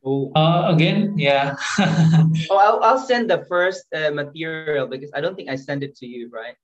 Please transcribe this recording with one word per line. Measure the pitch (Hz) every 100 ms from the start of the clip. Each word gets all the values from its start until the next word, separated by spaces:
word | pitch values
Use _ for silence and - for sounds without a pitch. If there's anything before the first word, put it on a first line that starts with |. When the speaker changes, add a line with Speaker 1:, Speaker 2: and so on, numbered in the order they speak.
Speaker 1:
Oh. | 135 139 135 156
Speaker 2:
Uh, | 160 170 - 156
again, | 175 202 202 -
yeah. | 139 139 139 139 - -
<laughs> | 180 160 160 160 160 160 -
Speaker 1:
Oh, | 196
I'll, | 208 226
I'll | 220 262
send | 262 240 226
the | 170 -
first, | 175 180 185 - 160
uh, | 151
material | 147 143 156 160 160 156 143 127
because | 131 143 139
I |
don't | 165 190
think | -
I | 135
sent | 135 143
it | 139 -
to | 123
you, | 120 117
right? | 113 117 120